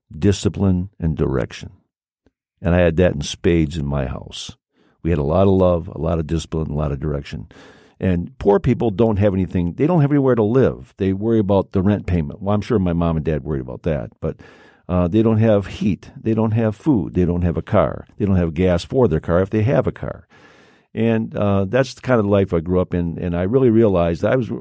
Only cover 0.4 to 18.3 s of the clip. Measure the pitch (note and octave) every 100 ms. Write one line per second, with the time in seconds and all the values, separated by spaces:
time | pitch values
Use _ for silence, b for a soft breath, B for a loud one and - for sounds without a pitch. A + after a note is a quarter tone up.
0.4 | F#2+ D#2+ G2 F2+ G2 - D#2+ C#2+ C#2 C2
1.4 | A1+ - - - _ _ _ _ _ _
2.4 | _ _ F2 F2 E2+ D#2+ F2+ C#2+ D2 -
3.4 | F#2 E2+ D2+ D#2+ C#2+ C#2+ C2 G1+ - -
4.4 | - - _ _ _ _ D#2+ E2+ C#2+ F2
5.4 | G2 F#2+ F2+ E2+ E2+ - E2 E2+ D#2 E2
6.4 | - D#2+ D#2 C#2+ D2+ C#2 D2+ C#2+ - A#1+
7.4 | - B B B B B F#2+ F2 E2+ -
8.4 | G2+ G2+ C3 A#2 A#2+ F#2+ A2+ F#2+ G#2 F#2
9.4 | F2+ F#2 F2 F2 D3+ F3+ C#3 D3 C3+ A2+
10.4 | G#2+ C3 F#2+ B1 C2 - G2 F#2+ A2+ A2+
11.4 | G2 G2 - G2 F#2+ G2+ - E2+ D2 -
12.4 | F#2+ G#2 - A2 F2+ E2+ E2+ D#2+ D2+ D2
13.4 | C#2 C#2 B1 A#1+ F2 C#2+ A1+ - D#2 -
14.4 | B B B B - F2+ F2 A2 A2+ A2
15.4 | A2+ G2+ F#2 - G#2+ - - C3+ A2 A2
16.4 | A2 A2+ A2 G#2+ D#3+ A#2 A#1 E2+ E2+ F2
17.4 | F2 D#2 - G2+ D2 G1+ - - G2